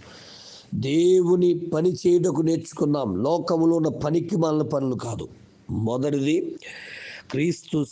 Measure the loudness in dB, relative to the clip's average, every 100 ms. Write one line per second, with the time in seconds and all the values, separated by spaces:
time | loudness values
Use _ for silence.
0 | -20 -20 -20 -20 -20 -20 -10 -6 0 2
1 | 4 4 4 4 4 2 -2 0 0 2
2 | 4 4 4 0 0 0 -4 -2 0 0
3 | 0 -2 0 0 0 2 4 4 0 -2
4 | -2 -2 0 0 0 0 0 -2 -2 -4
5 | -6 -8 -10 -16 -20 _ -8 -4 -2 -2
6 | 0 0 0 0 -2 -10 -16 -18 -16 -16
7 | -16 -18 -8 -2 -2 -2 -4 -4 -4